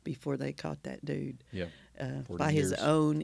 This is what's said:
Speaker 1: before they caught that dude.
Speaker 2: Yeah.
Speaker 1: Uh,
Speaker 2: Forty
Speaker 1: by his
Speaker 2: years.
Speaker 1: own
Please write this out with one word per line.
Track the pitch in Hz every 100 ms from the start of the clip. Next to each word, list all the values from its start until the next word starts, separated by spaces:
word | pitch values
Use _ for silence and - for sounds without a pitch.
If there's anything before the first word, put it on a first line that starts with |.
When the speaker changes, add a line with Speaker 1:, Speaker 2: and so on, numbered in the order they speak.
Speaker 1:
before | - - 147 135
they | 139
caught | 143 156 147
that | 135 -
dude. | - 143 139 - -
Speaker 2:
Yeah. | 95 85 - - -
Speaker 1:
Uh, | 131 139
Speaker 2:
Forty | 127 -
Speaker 1:
by | 151
his | 151 143
Speaker 2:
years. | -
Speaker 1:
own | 147 156 151 151